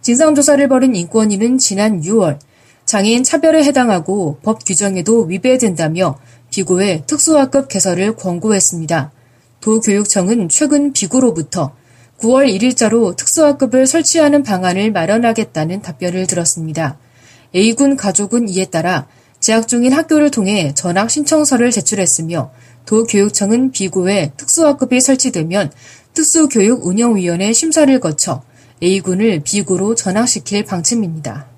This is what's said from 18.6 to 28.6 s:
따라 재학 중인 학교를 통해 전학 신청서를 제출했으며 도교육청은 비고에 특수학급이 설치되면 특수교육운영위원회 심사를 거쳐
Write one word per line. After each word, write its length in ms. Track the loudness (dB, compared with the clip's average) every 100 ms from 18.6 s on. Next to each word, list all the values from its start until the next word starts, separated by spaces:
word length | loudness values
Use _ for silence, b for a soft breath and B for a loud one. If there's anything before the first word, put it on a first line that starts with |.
따라 420 | -2 -2 -2 -4 -6 b b b
재학 300 | 0 0 0
중인 240 | 0 2
학교를 400 | 2 2 2 2
통해 400 | 2 0 0 -2
전학 380 | -2 -2 -2 -2
신청서를 580 | -2 0 2 2 2 2
제출했으며 800 | 0 -2 -2 -2 -2 -4 -6 -6 b b b -2
도교육청은 840 | 0 2 2 0 0 0 0 0
비고에 640 | -2 -4 -2 0 0 -2 -8
특수학급이 640 | -4 2 2 2 0 0
설치되면 680 | 2 0 0 -2 -2 -2 -4 B B B B
특수교육운영위원회 1400 | -4 0 2 2 2 2 2 0 0 2 0 0 -2 0
심사를 480 | 0 0 2 4 4
거쳐 420 | 0 -4 -4 -6 b b